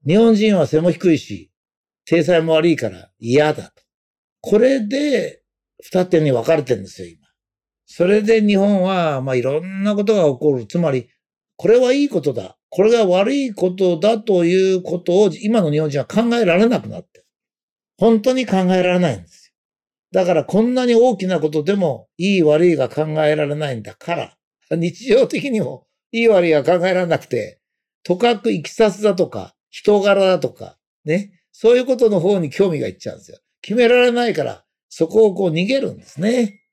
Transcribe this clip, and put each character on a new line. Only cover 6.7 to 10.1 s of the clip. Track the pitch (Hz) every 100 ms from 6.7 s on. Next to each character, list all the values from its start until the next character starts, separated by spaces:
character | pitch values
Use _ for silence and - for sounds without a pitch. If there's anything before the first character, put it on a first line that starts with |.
る | 110
ん |
で | 95
す | -
よ、 | 87
今。 | 80 _ _ _ _ _ _ _
そ | - 175
れ | 208
で | 208 226
日 | 208 196
本 | 202 202
は、 | 185 185 165 135
ま | 135
あ、 | 127
い |
ろ | 127 147
ん | 180 190
な | 202 208
こ |
と | 202